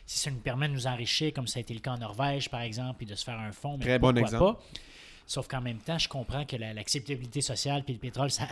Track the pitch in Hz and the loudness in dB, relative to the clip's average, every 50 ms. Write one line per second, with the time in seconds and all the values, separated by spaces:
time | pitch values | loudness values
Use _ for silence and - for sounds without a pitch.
0 | - - - - - 151 139 123 104 135 123 127 147 151 143 135 117 131 123 117 | -12 -6 -4 -2 -2 -2 -2 -2 -2 -2 0 2 2 2 2 0 0 0 -2 0
1 | 120 113 - - 156 156 147 - 127 117 - 127 117 - 120 113 113 139 127 120 | 0 0 2 2 2 2 0 0 -2 -2 -4 -4 -4 -6 -8 -6 -4 -4 -4 -4
2 | 117 107 104 110 135 143 139 139 135 - - 117 117 117 107 117 127 127 127 - | -4 -6 -2 0 2 2 2 0 -2 -2 -4 -4 -4 -4 -4 -4 -4 -4 -6 -6
3 | 123 104 104 - - - 120 113 110 107 101 - - 120 - 117 - 123 127 127 | -8 -8 -6 -6 -6 -6 -6 -6 -6 -6 -8 -6 -6 -6 -4 0 2 4 6 8
4 | 123 127 127 120 113 110 110 113 160 196 233 - - - - - - - - - | 8 8 8 8 6 4 6 6 6 6 6 2 -4 -14 -16 -16 -16 -16 -18 -20
5 | - - - - - - - 147 127 - - 131 123 123 117 110 - - 165 160 | -20 -20 -20 -20 -10 -6 -6 -6 -4 -4 -4 -4 -2 -4 -4 -6 -4 -4 0 0
6 | - - - 139 120 - 127 139 147 - - 127 113 110 107 107 107 - - 143 | 0 -2 -2 -4 -4 -2 -2 -4 -2 -4 -4 -4 -4 -6 -6 -6 -4 -2 -2 -2
7 | 110 139 143 123 123 120 113 143 135 - 123 - - 139 143 143 139 - 127 107 | -2 -2 -4 -4 -4 -4 -2 -2 -2 0 -2 -2 0 0 0 0 0 -2 -4 -4
8 | - 123 110 123 135 139 - - 131 - | -6 -6 -2 0 2 2 2 0 -2 -2